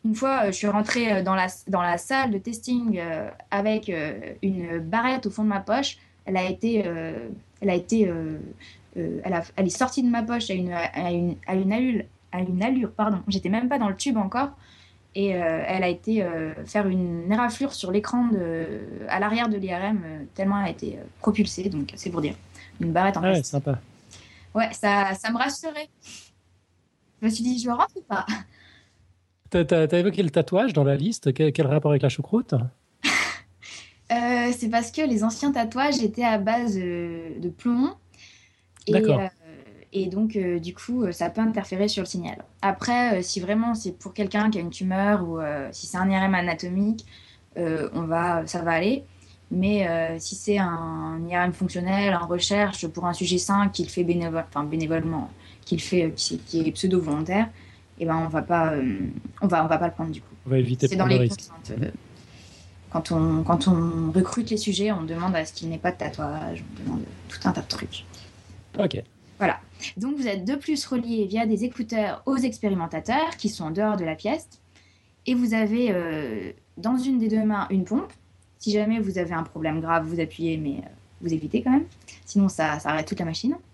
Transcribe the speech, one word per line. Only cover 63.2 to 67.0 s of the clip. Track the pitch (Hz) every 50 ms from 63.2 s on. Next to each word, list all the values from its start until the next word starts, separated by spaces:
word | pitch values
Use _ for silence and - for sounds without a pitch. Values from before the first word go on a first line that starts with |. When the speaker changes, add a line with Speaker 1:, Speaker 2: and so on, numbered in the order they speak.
| 160 165 160 156
Speaker 1:
quand | 160 - 175 165 -
on | 190 180 165 165 170 165 165 165 160
recrute | 156 190 185 - - 240 220 -
les | 220
sujets, | 208 - 214 190 185 202 214
on | 208 180
demande | 160 160 165 170 175 190 185
à | 165 156
ce | -
qu'il | - - 170 165
n'ait | 165 156
pas | - 180
de | 180
tatouage, | - 160 151 - - 147 143 147 156 160 165 170 170
on | - - - - -
demande | - - -